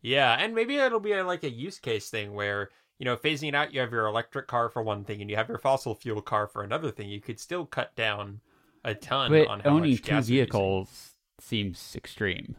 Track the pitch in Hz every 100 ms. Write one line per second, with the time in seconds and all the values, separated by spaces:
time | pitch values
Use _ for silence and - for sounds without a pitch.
0 | 117 135 131 120 202 226 233 285 262 226
1 | 208 202 185 180 156 117 160 - - 110
2 | - 113 104 104 101 101 101 _ _ _
3 | 127 120 151 151 151 143 147 135 123 117
4 | 110 107 117 143 131 123 117 123 110 104
5 | 101 104 104 104 113 117 135 135 - 107
6 | 120 107 - 107 104 - 101 131 160 -
7 | 101 101 - 113 - 175 160 - - -
8 | 110 104 101 104 _ _ _ _ 123 107
9 | - 131 127 156 151 104 139 151 165 123
10 | - 107 113 127 123 107 98 95 95 -
11 | - _ _ _ - 113 101 85 - -
12 | - - 104 87 -